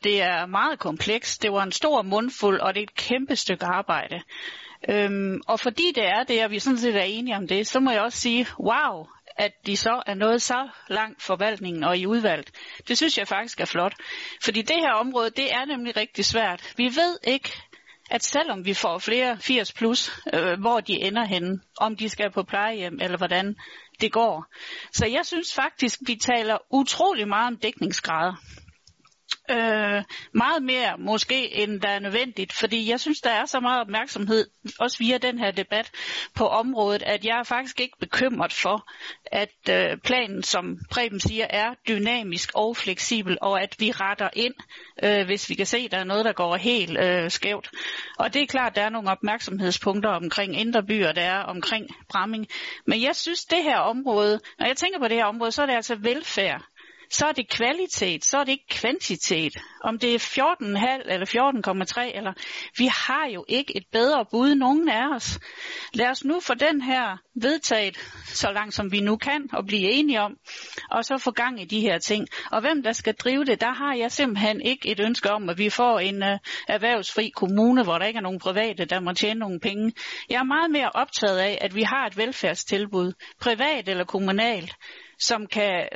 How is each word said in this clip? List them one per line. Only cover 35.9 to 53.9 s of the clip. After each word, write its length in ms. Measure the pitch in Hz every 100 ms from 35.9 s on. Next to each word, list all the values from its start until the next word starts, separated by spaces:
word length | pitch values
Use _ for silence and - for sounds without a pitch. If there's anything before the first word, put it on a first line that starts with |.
| - - - - -
på 120 | 214
området, 560 | 220 247 247 202 208 -
at 200 | 202 220
jeg 140 | 233
er 40 |
faktisk 360 | 233 247 262 -
ikke 180 | 254 -
bekymret 540 | 180 - 254 240 170
for, 360 | - 180 202 - - - - -
at, 440 | 196 208 _ -
øh, 280 | 185 175 147
planen, 400 | - 254 220 190
som 340 | 180 196 180 175 -
Preben 280 | 247 233 196
siger, 280 | - 220 220
er 240 | 208 226 247 -
dynamisk 640 | 208 208 240 202 170 - -
og 220 | 220 233
fleksibel, 600 | 196 180 - 226 185 180
og 200 | 196 190
at 140 | 196 -
vi 120 | 220
retter 380 | - 196 202 196
ind, 200 | - 240 - - - - -
øh, 220 | 202 208 185
hvis 240 | 202 -
vi 60 | 170
kan 100 | 196
se, 220 | 240 240
der 100 | 185
er 60 |
noget, 220 | 185 202 220
der 80 |
går 220 | 190 175 175
helt, 440 | 208 240 165 160
øh, 300 | 180 180 170
skævt. 400 | - 196 208 - - - - - -
Og 140 | 226
det 80 | 269
er 60 | 285
klart, 280 | 262 240 202
der 60 |
er 80 | 208
nogle 220 | 226 196
opmærksomhedspunkter 1000 | 190 208 226 - 196 180 180 202 202 214
omkring 500 | 175 170 - 196 160
Indre 240 | 226 233
By, 220 | 196 214 170
og 100 | 160
der 60 |
er 180 | 175 190
omkring 480 | 190 180 - 220 202 - -
Bramming. 380 | 196 202 220 214 - - - -
Men 160 | 220
jeg 120 | 262 330
synes, 300 | 330 349 -
det 180 | 339
her 140 | 302 220
område, 640 | 170